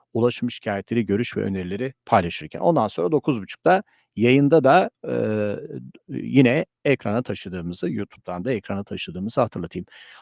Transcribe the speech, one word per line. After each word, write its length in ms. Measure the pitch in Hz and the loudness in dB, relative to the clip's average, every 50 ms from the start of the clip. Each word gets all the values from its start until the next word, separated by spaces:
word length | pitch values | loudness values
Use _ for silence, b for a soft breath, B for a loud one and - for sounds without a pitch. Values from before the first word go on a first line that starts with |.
| _ _ - | _ _ -2
Ulaşım 380 | 113 117 123 - - 127 120 | 0 2 2 0 0 -4 -6
şikayetleri, 540 | - - - 113 101 101 - - 117 120 107 | -6 -6 -6 -4 -4 -4 -4 -2 0 0 0
görüş 320 | 101 98 110 120 - - | 2 0 0 -2 -2 -4
ve 40 | 104 | -4
önerileri 520 | 104 101 98 95 90 90 98 104 127 131 - _ _ | -4 -2 -4 -4 -6 -6 -6 -6 -8 -8 -10 _ _
paylaşırken. 540 | - - 101 87 85 - - - - - - | 2 2 2 2 0 -4 -8 -12 -12 -6 -2
Ondan 280 | - 175 165 135 110 | 2 2 4 4 2
sonra 240 | 104 - - - 175 | 0 -2 -2 0 0
dokuz 300 | 156 135 - 160 127 110 | 0 0 0 0 -2 -2
buçukta 420 | 92 - - - - 160 175 196 - _ _ _ _ _ _ | -4 -10 -8 -2 0 2 2 2 0 _ _ _ _ _ _
yayında 480 | 101 113 120 131 143 143 139 123 127 127 | 2 4 4 6 6 6 6 6 6 6
da, 260 | 131 151 185 190 - - _ - | 6 6 6 4 2 -4 _ -8
eee, 520 | - 123 120 113 110 107 107 104 104 101 - - - - 123 127 131 - - _ | -4 -2 -2 -2 -2 -2 -2 -2 -2 -4 -6 -10 -12 -12 -14 -14 -16 -20 -20 _
yine 580 | - - - - - - 135 131 120 131 160 - - _ _ - | -12 -10 -8 -4 2 6 6 6 6 4 2 -2 -4 _ _ 0
ekrana 380 | 143 131 - - 104 104 120 127 | 0 0 0 0 -2 -2 -2 -2
taşıdığımızı, 680 | - 101 - - 95 90 90 85 87 87 - - 87 | -4 -6 -8 -8 -10 -8 -8 -6 -8 -6 -6 -6 -4
YouTube'dan 540 | - 104 101 - - - _ 92 90 90 92 | -4 -6 -8 -8 -12 -16 _ -10 -8 -6 -4
da 60 | 127 | -4
ekrana 320 | 127 98 - - 101 98 101 | -4 -4 -4 -6 -6 -6 -6
taşıdığımızı 580 | - 98 92 - - 160 180 196 226 - - | -8 -10 -10 -10 -10 -8 -8 -8 -4 0 0
hatırlatayım. 440 | 120 - - - 170 - - 180 190 - B B B B B B | 0 0 -2 -6 -10 -8 -8 -10 -10 -12 B B B B B B